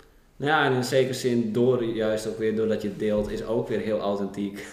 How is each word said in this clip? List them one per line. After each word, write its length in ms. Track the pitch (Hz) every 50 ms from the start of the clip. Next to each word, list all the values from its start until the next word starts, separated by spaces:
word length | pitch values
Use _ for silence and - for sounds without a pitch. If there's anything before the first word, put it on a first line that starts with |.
| - - _ _ _ _ _
Ja, 280 | - 135 147 156 151 143
en 80 | 135 131
in 120 | 127 123
zekere 300 | - - 135 131 123 131
zin, 380 | - - 127 120 120 117 107 104
door, 320 | 120 120 127 127 120 117
juist 420 | 113 95 110 110 110 107 107 - 113
ook 100 | 104 -
weer 180 | 113 110 107
doordat 260 | 110 110 107 107 101 -
je 60 | 104
het 100 | 92 -
deelt, 320 | 107 107 104 104 104 -
is 140 | 110 107 -
ook 240 | - 113 123 120 -
weer 100 | 117 101
heel 180 | 92 107 107 -
authentiek. 640 | - 101 101 101 101 98 - 101 101 98 101 - - -